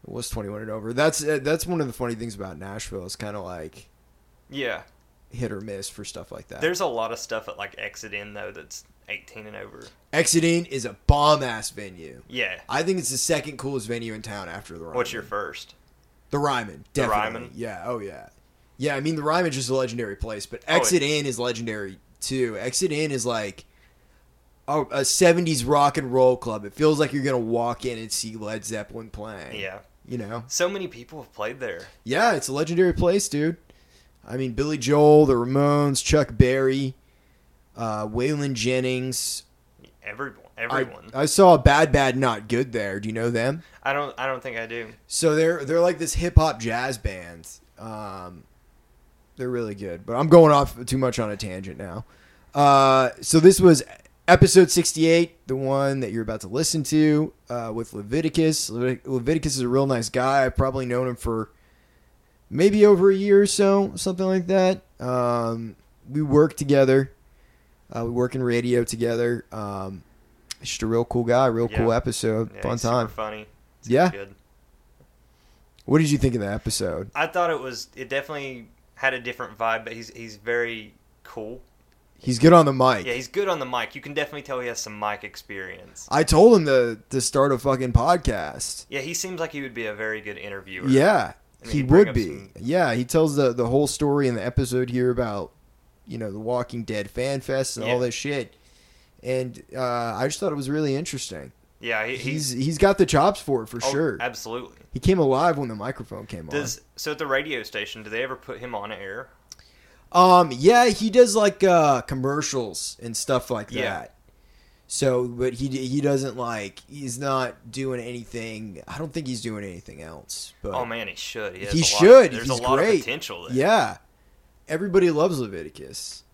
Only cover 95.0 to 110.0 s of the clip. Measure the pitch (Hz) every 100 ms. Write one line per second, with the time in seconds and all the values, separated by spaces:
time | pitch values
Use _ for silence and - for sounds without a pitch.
95 | 123 123 117 101 87 _ _ _ _ _
96 | - 117 107 101 110 123 120 120 110 107
97 | 101 - 131 139 131 135 127 - 110 123
98 | 123 113 143 143 110 _ _ _ _ _
99 | _ _ 123 127 127 117 - - 127 120
100 | 117 104 135 151 196 147 135 151 151 135
101 | 170 135 - 85 65 _ _ _ 117 110
102 | 113 127 120 156 143 123 139 156 196 196
103 | 185 147 156 - - 131 110 120 127 139
104 | 160 113 120 117 110 120 117 - - 131
105 | 170 185 143 131 170 143 131 107 110 -
106 | 113 98 107 87 80 143 135 - _ -
107 | 151 147 151 135 147 131 104 107 104 113
108 | 107 110 131 127 - 120 123 110 104 101
109 | 98 107 131 _ _ - _ _ _ _